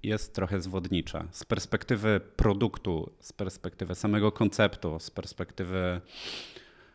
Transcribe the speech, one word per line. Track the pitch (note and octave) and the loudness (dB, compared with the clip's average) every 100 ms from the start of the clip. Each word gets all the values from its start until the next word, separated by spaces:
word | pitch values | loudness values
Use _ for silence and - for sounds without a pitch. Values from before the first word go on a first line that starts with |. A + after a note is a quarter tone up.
jest | G#2 G#2+ - | -2 -2 -2
trochę | - F#2 G2 | -2 0 0
zwodnicze. | F#2 F#2 F2 F2 - D#2+ E2 | -2 -4 0 0 0 -6 -8
Z | - | -10
perspektywy | - G2 - G#2+ - A2 G#2+ G2 - - | -4 -4 -2 -2 0 2 4 4 2 4
produktu, | A2 G2+ A2 - - E2 - - | 4 4 2 0 -4 -4 -4 -12
z | - | -12
perspektywy | - F#2+ - F#2 - E2+ | -8 -6 -6 -10 -6 -6
samego | F2+ G#2 G#2 G#2+ | -2 2 4 4
konceptu, | - G#2+ - G#2 - E2+ D#2+ | 4 2 4 2 2 -4 -4
z | - | -8
perspektywy, | - - - F2 - F2+ F#2 F2+ F2+ - - - - - - - - - | -10 -10 -8 -8 -6 -4 0 0 -2 -8 -14 -12 -12 -14 -18 -20 -20 -20